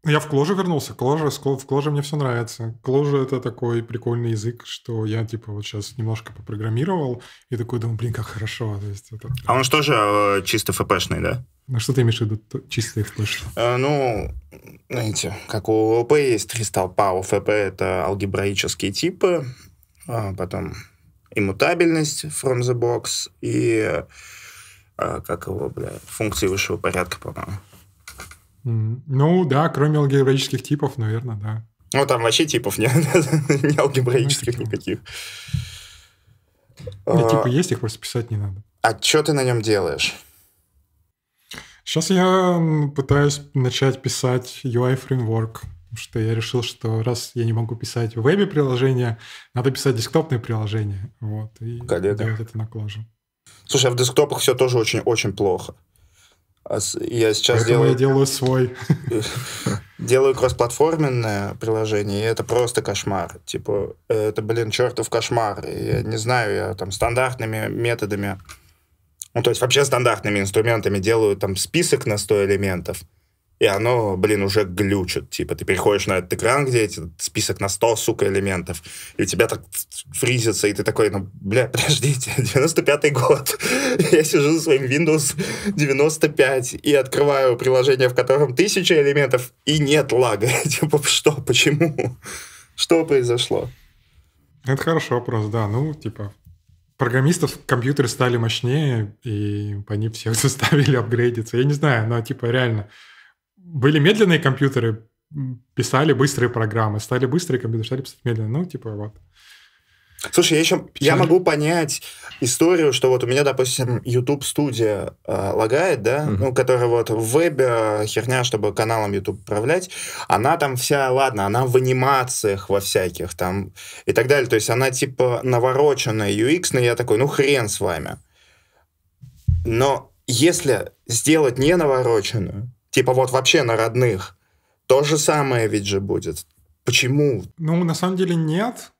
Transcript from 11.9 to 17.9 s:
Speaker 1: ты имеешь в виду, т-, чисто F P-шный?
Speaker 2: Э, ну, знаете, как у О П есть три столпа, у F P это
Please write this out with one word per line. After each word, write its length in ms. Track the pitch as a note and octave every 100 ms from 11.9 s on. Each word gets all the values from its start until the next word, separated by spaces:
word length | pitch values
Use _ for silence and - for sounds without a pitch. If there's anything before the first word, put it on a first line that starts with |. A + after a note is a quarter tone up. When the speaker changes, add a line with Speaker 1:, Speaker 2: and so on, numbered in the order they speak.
Speaker 1:
ты 100 | B2+
имеешь 160 | A#2 A2
в 20 |
виду, 160 | A2 G#2+
т-, 240 | _ - -
чисто 320 | - A2+ -
F 140 | G#2 -
P-шный? 320 | G#2+ - - -
Speaker 2:
Э, 200 | A#2 B2
ну, 520 | C3+ D3 C3 G#2+ - - - D2+ - - _
знаете, 460 | B2 A2 G2 - - -
как 200 | G#2+ G2
у 40 | A2 A2 A2+
О 60 |
П 260 | A#2+ D3+ C#3
есть 160 | A2 -
три 100 | A2
столпа, 480 | G#2+ G#2 F#2 - G2+
у 100 | F#2
F 80 | F#2+ G2+
P 80 | -
это 520 | G#2+ G2 F#2 F#2+